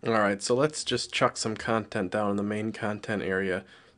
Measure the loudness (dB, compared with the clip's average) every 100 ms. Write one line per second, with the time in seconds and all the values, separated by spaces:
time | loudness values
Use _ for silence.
0 | 2 4 4 2 2 2 2 0 -4 -2
1 | -2 2 2 2 -4 -4 0 0 0 -2
2 | 0 0 0 0 0 -2 -4 -4 -4 -4
3 | -4 -4 0 0 0 -2 -4 -20 -20